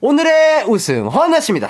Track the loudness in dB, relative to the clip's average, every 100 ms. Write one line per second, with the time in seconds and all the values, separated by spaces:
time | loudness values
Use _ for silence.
0 | 0 0 2 2 2 2 0 -2 -2 -4
1 | -2 -2 0 0 0 -4